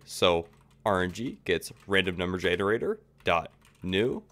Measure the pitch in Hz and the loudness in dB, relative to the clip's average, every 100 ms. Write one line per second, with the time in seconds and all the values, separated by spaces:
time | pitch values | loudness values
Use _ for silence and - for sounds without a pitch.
0 | - - 95 85 85 - _ _ 110 95 | -12 2 4 4 0 -12 _ _ 0 2
1 | 90 90 131 - - 82 - - - 98 | 0 -4 -10 -6 -2 -2 -4 -16 -2 0
2 | 92 87 90 92 87 90 101 113 - 220 | 0 -2 -2 -2 0 0 0 0 -2 -6
3 | _ _ - 85 76 _ - _ 92 92 | _ _ 0 0 -2 _ -20 _ -2 0
4 | 120 - - | 0 -2 -10